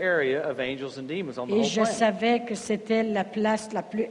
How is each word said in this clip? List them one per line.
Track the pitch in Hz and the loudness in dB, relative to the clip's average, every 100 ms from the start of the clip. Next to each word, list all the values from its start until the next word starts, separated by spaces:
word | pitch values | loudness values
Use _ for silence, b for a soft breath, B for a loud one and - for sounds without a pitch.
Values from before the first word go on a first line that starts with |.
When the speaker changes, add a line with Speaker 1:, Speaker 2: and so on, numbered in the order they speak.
Speaker 1:
area | 185 170 135 139 151 | 2 2 4 2 0
of | 127 | -2
angels | 127 135 135 131 | -2 -4 -6 -8
and | |
demons | 131 170 165 123 | -6 -4 -4 -6
on | 123 | 0
the | |
Speaker 2:
Et | 208 | 2
Speaker 1:
whole | |
Speaker 2:
je | 220 202 | 2 2
Speaker 1:
planet. | 220 | 2
Speaker 2:
savais | 208 220 196 226 240 240 | 2 2 2 2 2 0
que | |
c'était | 202 - 214 - 220 | -6 -2 -2 0 0
la | 226 202 | 2 0
place | 190 - 214 220 214 | -2 0 2 0 -2
la | 196 | -6
plus | - 214 233 | -4 -4 -4